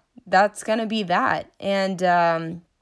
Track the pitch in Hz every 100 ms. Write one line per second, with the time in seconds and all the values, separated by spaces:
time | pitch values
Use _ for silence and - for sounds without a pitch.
0 | _ _ - 185 202 - - 226 220 220
1 | 180 175 139 160 - - 196 196 190 180
2 | 180 175 170 165 165 175 - _